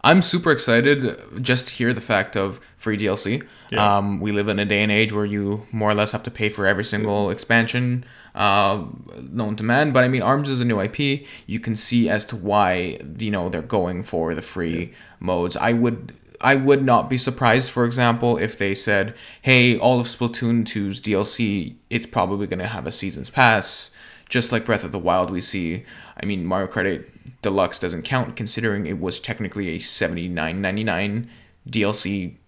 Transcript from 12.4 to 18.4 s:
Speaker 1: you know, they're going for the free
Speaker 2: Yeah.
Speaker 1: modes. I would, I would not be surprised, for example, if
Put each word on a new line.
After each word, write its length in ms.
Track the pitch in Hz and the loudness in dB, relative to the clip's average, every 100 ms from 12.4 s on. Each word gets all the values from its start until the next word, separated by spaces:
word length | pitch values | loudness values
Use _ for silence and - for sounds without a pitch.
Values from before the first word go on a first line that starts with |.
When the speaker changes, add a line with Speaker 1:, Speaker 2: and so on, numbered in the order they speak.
| 95 104 98 90 90 67 69 82 | 0 2 4 2 -2 -6 -12 -8
Speaker 1:
you 140 | 110 | -4
know, 180 | 101 90 | -2 -2
they're 120 | 90 | -4
going 400 | 78 107 90 90 | -2 0 0 -4
for 320 | 90 85 82 80 | -6 -4 -2 -4
the 60 | |
free 360 | - - 85 85 | -6 -6 -4 -4
Speaker 2:
Yeah. 80 | 85 - - - | -6 -12 -20 -10
Speaker 1:
modes. 340 | 90 90 90 - | -4 -2 0 0
I 140 | 110 | 0
would, 380 | 117 117 120 - - _ - | 2 2 -2 -10 -20 _ -2
I 140 | - 139 | 2 4
would 280 | 135 143 | 4 4
not 260 | 135 117 - | 6 2 2
be 80 | 127 | -2
surprised, 540 | 131 123 123 117 127 | -2 2 4 4 2
for 140 | - 120 | 0 0
example, 520 | 123 120 117 120 | 2 2 2 2
if 200 | 110 | 0